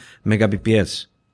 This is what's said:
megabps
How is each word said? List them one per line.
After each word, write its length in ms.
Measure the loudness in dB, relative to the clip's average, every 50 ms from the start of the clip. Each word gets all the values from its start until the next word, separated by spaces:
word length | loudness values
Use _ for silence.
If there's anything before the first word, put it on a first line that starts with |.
| -8 -20 -20 _ _
megabps 840 | -2 0 2 2 0 0 -2 0 0 2 2 0 -2 -4 -10 -14 -16 _ _ _ _